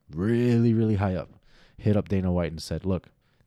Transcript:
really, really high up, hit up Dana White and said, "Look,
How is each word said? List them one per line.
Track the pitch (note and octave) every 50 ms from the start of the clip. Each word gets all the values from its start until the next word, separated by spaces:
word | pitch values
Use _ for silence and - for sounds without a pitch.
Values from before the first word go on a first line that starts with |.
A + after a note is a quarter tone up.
| _ - -
really, | D#2 F2+ G#2+ A#2 A#2+ A#2+ B2 A#2+ A#2 A#2 A#2+ A2+
really | A2 A2+ A2 A2
high | G2 G2+ G2 F#2
up, | E2+ - - - - _ _ _ - - - _
hit | - - A2 G#2
up | G#2 F#2+ -
Dana | G2+ F#2+ F#2 F#2 F2+
White | F2+ F2 D#2+ D#2+
and | D#2+ -
said, | - - D#2+ -
"Look, | F#2 F#2+ F2 - - _ _ _ _ _ _ _